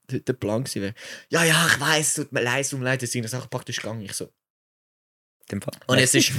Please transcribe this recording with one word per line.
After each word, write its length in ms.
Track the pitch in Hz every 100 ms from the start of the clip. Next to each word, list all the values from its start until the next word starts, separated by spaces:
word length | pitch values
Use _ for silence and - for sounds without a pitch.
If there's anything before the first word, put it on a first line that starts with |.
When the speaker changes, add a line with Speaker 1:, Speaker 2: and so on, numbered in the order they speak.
| -
Speaker 1:
der, 100 | 131
der 120 | -
Plan 300 | 127 101 110
gewesen 180 | 135 110
wäre?“ 120 | 98 110 - - -
„Ja, 140 | 165
ja, 220 | 165 160 165
ich 80 | -
weiss, 340 | 143 156 156
tut 180 | - 143
mir 100 | 131
leid, 260 | 120 127 135
tut 120 | 139
mir 40 |
leid, 180 | 127 131
das 80 | 123
sind 140 | 123
einfach 240 | 110 127 120
praktisch 300 | 123 - 120
gegangen.“ 240 | 104 113
Ich 100 | 98
so. 160 | - 92 _ _ _ _ _ _ _ _ _ _ _ -
Speaker 2:
Dem 120 | 101
Fall. 120 | - - -
Speaker 1:
Und 120 | 131
es 160 | 127
ist, 180 | - -